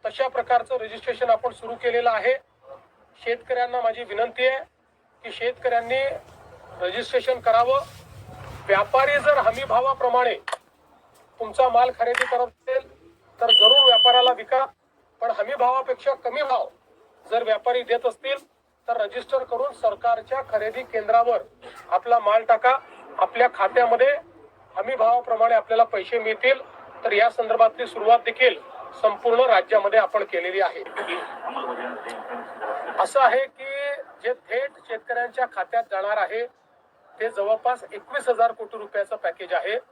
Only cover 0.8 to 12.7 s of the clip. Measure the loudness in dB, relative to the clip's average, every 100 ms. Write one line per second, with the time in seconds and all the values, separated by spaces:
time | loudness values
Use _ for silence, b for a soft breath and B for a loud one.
0.8 | -6 -8 -8 -4 0 2 0 -8 -12 -4
1.8 | -2 0 0 0 0 -2 _ _ -20 -20
2.8 | _ _ _ _ -6 -6 -4 -2 -2 -2
3.8 | -2 -4 -8 -4 -4 0 0 0 -8 _
4.8 | _ _ _ _ -16 -6 -6 -4 -2 -2
5.8 | 0 -2 -2 -6 -16 -20 -20 -20 -20 -8
6.8 | -6 -6 -4 -2 -2 0 2 2 4 0
7.8 | -2 -18 -20 -20 -20 -18 -18 -16 0 0
8.8 | 2 2 2 2 2 4 2 -2 -2 0
9.8 | 0 -2 0 2 0 -2 -8 -12 _ _
10.8 | _ _ _ _ _ _ -6 0 4 4
11.8 | 2 0 -2 -2 -2 -2 -4 _ -4